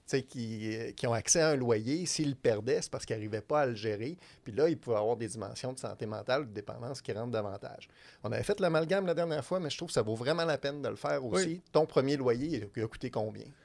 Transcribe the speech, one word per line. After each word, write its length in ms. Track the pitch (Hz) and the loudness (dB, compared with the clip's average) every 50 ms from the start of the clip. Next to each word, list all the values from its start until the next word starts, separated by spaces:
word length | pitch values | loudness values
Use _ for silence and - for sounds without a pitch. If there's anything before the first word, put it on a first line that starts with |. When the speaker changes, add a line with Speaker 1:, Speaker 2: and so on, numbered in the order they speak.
| _ | _
Speaker 1:
sais, 160 | - - 135 | -2 -2 -2
qui, 520 | 127 - - 131 117 110 113 107 110 110 110 | -2 -4 -6 -8 -6 -6 -6 -6 -4 -4 -4
euh, 160 | 110 117 120 | -6 -6 -8
qui 140 | - - - | -6 -2 0
ont 60 | 120 | 0
accès 280 | 117 110 - - - 175 | 0 2 4 6 6 8
à 100 | 156 160 | 6 6
un 60 | 151 | 4
loyer, 500 | 135 123 120 117 110 110 120 143 175 180 | 4 4 4 4 4 2 0 -2 -2 -2
s'ils 240 | 147 - - 156 143 | -2 -2 0 0 0
le 40 | 135 | 0
perdaient, 460 | - - 123 113 104 104 123 147 185 | 2 2 2 2 2 2 0 0 0
c'est 100 | - - | 0 -4
parce 140 | - 117 - | -8 -8 -6
qu'ils 120 | - 117 | -6 -4
n'arrivaient 240 | 110 107 107 104 107 | -4 -4 -4 -4 -6
pas 220 | - - 151 151 | -2 0 2 2
à 40 | 147 | 2
le 80 | 131 117 | 2 0
gérer. 420 | 101 104 113 104 101 110 139 175 - - - - - - | -2 -2 -2 -2 -2 -4 -6 -8 -10 -14 -20 -20 -18 -14
Puis 80 | - | -6
là, 160 | 104 107 151 175 | 0 2 4 4
ils 100 | 160 - | 4 0
pouvaient 180 | - 120 117 | 0 0 2
avoir 200 | 104 107 113 120 | 2 2 2 2
des 120 | 110 117 110 | 0 -2 -4
dimensions 440 | - 110 98 101 117 - - 123 | -6 -6 -8 -8 -8 -6 -6 -6
de 60 | 131 - | -6 -6
santé 280 | - 110 98 - 120 | -8 -8 -8 -6 -6
mentale 360 | 107 107 107 107 - 127 143 | -6 -6 -4 -2 0 0 0
ou 40 | 151 | 0
de 60 | 113 | -2
dépendance 500 | 101 104 101 - 110 120 120 127 135 127 | -8 -10 -8 -8 -10 -8 -8 -8 -8 -8
qui 100 | - - | -6 -6
rentrent 200 | 110 104 117 123 | -6 -4 -4 -2
davantage. 560 | 117 110 104 101 95 104 - 127 120 - - - - - - - - - | -2 -2 -2 -2 -6 -8 -10 -14 -14 -16 -18 -20 -20 -20 -20 -20 -14 -8
On 100 | - 110 | -6 -4
avait 100 | 110 117 | -2 0
fait 180 | - - 208 202 | 0 0 0 2
l'amalgame 460 | 190 170 160 156 165 156 185 196 196 | 2 2 2 2 2 2 2 2 2
la 80 | 180 165 | 2 0
dernière 300 | 160 170 170 151 143 127 | 0 0 0 -2 -2 -2
fois, 160 | - 175 190 | -2 -2 -2
mais 100 | 170 143 | -2 -4
je 60 | - | -6
trouve 120 | - 170 170 | -6 -8 -2
que 60 | - | 0
ça 80 | 131 | 0
vaut 120 | 110 107 113 | 0 2 0
vraiment 300 | 113 120 135 160 170 165 | -2 0 0 0 2 2
la 140 | 160 151 131 | 2 0 0
peine 220 | - 139 147 147 | 0 -4 -4 -4
de 60 | 135 117 | -4 -4
le 80 | 104 | -4
faire 280 | 101 - 143 147 143 131 | -4 -2 -2 -2 -2 -2
Speaker 2:
Oui. 120 | 120 107 185 | 0 0 0
Speaker 1:
aussi. 220 | 190 165 165 185 - _ | 2 0 -2 -6 -4 _
Ton 140 | - 151 156 | 4 4 4
premier 300 | 151 - 147 127 135 147 | 4 4 4 4 4 2
loyer, 320 | 135 131 123 117 120 139 165 165 117 | 4 4 4 4 2 2 -2 -2 -4
il 40 | 101 | -4
a, 20 | 101 - | -6 -4
il 60 | 120 | -4
a 40 | 107 110 | -4 -4
coûté 220 | - - - 123 | -4 -6 -8 -4
combien ? 360 | - 117 110 110 104 107 110 131 143 - | -2 -2 -4 -4 -6 -10 -14 -16 -18 -20